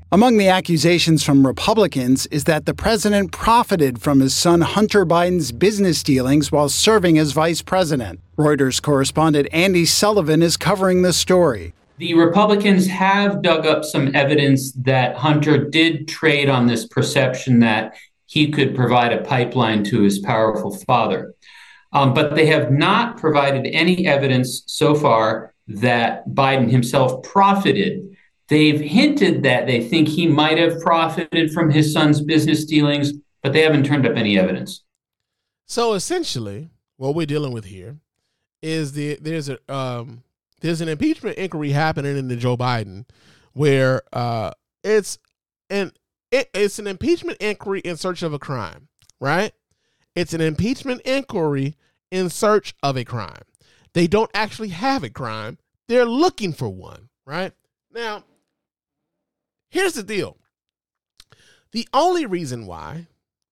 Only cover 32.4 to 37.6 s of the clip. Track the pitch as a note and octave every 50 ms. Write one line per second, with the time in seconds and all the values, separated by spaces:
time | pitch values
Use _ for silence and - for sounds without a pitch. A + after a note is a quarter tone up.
32.4 | D3 D#3 D3+ - - - D#3 D3 D3 D3 C#3+ C#3+ C#3+ C#3+ - - - _ _ _
33.4 | - C#3 C#3 D#3 D#3+ D#3 D3+ C#3 C3 - D3 C#3 A#2 G2 F#2 A#2 G#2+ G#2 G2+ F#2
34.4 | F#2 F2+ - - - - - - _ _ _ _ _ _ _ _ _ _ _ _
35.4 | _ _ _ _ _ - - - A#3+ A3+ G#3+ F#3 - - F4 F#4 D#4+ - - C3
36.4 | A2 G2+ G2+ B2+ D#3+ E3 _ _ _ _ _ - C3 C#3 D3+ E3+ D#3+ D3 D3 D3+
37.4 | D3 C3+ A#2+ A2+